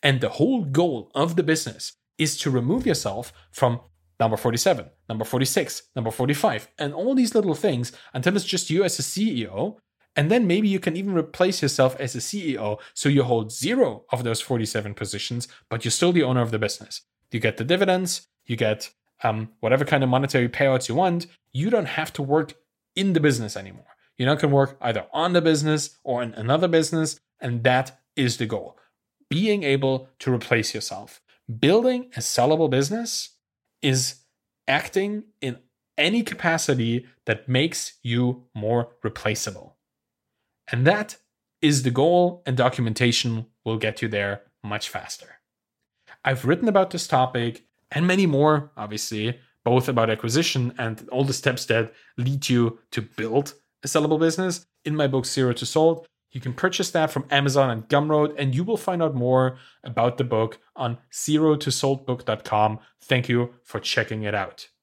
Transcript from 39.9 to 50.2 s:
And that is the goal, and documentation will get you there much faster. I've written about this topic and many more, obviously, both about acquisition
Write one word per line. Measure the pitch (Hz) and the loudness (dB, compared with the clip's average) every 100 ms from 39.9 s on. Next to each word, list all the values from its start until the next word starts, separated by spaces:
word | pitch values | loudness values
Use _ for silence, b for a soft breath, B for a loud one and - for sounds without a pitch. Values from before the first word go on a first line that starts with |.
| _ _ _ _ _ _ _ - | _ _ _ _ _ _ _ -6
And | 120 135 | 2 4
that | 202 214 - _ _ _ _ | 4 -2 -10 _ _ _ _
is | 151 143 | 2 2
the | 127 | 2
goal, | 120 151 175 180 175 - | 2 4 4 2 0 -6
and | 127 | 2
documentation | 127 127 117 110 123 117 123 113 110 _ - | 2 2 -2 2 2 2 -2 -4 -8 _ -6
will | 110 | -4
get | 110 104 | -4 -4
you | 113 | -4
there | 104 101 101 _ _ | -2 -2 -6 _ _
much | 104 104 - | -10 -8 -8
faster. | 90 - - - - _ _ _ _ _ _ B B | -10 -12 -16 -16 -20 _ _ _ _ _ _ B B
I've | - 131 123 | -2 -2 0
written | 175 233 | 2 4
about | 196 190 | 2 2
this | 170 - | -2 0
topic | 139 127 123 117 113 _ _ _ | 2 2 0 -4 -6 _ _ _
and | 139 175 | -2 2
many | 185 185 | 4 4
more, | 139 151 151 143 - | 4 4 4 0 -12
obviously, | 107 104 - 107 107 123 b b - | -10 -8 -6 -4 -4 -4 b b 2
both | 127 123 | 2 2
about | 123 113 | 0 2
acquisition | 110 | 0